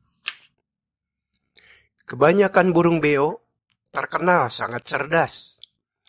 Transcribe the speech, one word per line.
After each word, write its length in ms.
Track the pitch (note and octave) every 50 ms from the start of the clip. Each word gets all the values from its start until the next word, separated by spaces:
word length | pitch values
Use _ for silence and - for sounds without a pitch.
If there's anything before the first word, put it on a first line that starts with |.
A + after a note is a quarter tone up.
| _ _ _ _ - - - - _ _ _ _ _ _ _ _ _ _ _ _ _ _ _ _ _ _ _ _ _ _ _ _ _ - - - _ _ _ - -
Kebanyakan 720 | - - B2 C#3 D#3 F3+ G3+ G3+ F#3+ G3 F#3+ F3+ F#3 E3+
burung 240 | E3 E3+ E3+ E3+ E3
beo 420 | D3+ D3+ D3 C3+ C#3+ D#3 G#3 - _ _ _ _ _ _ _ _ _ _ -
terkenal 560 | C#3 C3+ - - D#3 E3 F3+ F3+ E3+ C3+ A#2
sangat 320 | - - A#2 G2+ A#2+ A#2+ -
cerdas, 760 | - - C3 C3+ D3+ E3 E3 C#3+ - - - - - - - - - _ _ _ _ _ _ _